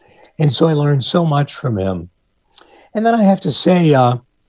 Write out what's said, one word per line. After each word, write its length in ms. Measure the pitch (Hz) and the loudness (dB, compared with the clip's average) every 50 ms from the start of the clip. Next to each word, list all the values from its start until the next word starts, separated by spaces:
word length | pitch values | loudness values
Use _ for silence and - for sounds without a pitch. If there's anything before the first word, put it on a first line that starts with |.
| _ _ _ _ - - _ - | _ _ _ _ -20 -20 _ -2
And 120 | 156 147 120 | -2 -2 0
so 140 | - 165 165 | 0 0 0
I 60 | 156 | 2
learned 300 | 147 147 147 143 135 123 | 0 0 0 0 0 -2
so 200 | - - 175 170 | -2 -2 -2 0
much 300 | 160 143 143 143 - - | 0 0 -2 -2 -4 -6
from 240 | - - 127 113 95 | -8 -6 -6 -4 -4
him. 320 | 95 95 92 87 80 87 _ _ _ _ _ _ _ _ _ - - _ _ _ _ _ _ | -4 -4 -6 -6 -10 -14 _ _ _ _ _ _ _ _ _ -20 -20 _ _ _ _ _ _
And 100 | 214 220 | -2 0
then 80 | 226 233 | 0 2
I 80 | 226 208 | 2 2
have 180 | 196 196 190 | 2 2 2
to 100 | - 175 | -2 -4
say, 420 | 131 - - 170 185 180 170 156 143 | -4 -2 0 2 2 4 4 4 4
uh, 240 | 131 127 120 123 120 - _ _ _ _ | 4 4 2 0 -2 -6 _ _ _ _